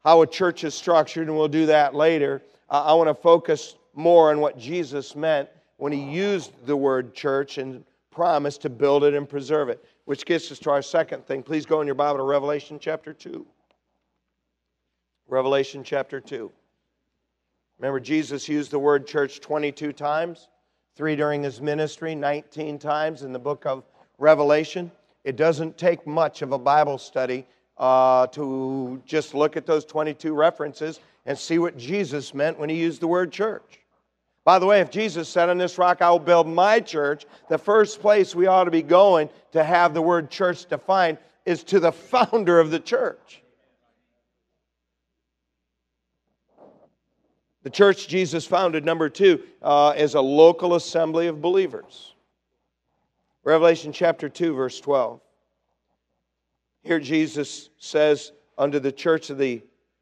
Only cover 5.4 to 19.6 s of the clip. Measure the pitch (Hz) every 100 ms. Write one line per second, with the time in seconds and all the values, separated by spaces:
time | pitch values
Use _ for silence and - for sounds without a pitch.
5.4 | 143 _ _ _ 143 143 139 160 202 196
6.4 | 135 _ 123 143 139 131 123 - 147 135
7.4 | 139 - 135 127 - _ _ - 175 156
8.4 | 143 143 151 117 139 143 147 143 143 143
9.4 | 131 151 135 113 _ _ - 143 - 170
10.4 | - 139 156 143 135 170 156 131 - 135
11.4 | 127 156 147 156 147 135 147 139 135 143
12.4 | 143 147 - 147 - 156 156 151 - -
13.4 | - _ _ _ _ _ _ _ _ _
14.4 | _ _ _ _ _ _ _ _ _ 131
15.4 | 131 139 139 143 127 143 135 135 - 131
16.4 | 107 _ _ _ _ _ _ _ _ _
17.4 | _ _ _ _ 131 135 120 156 139 139
18.4 | - 147 143 147 147 143 139 156 139 -
19.4 | - 151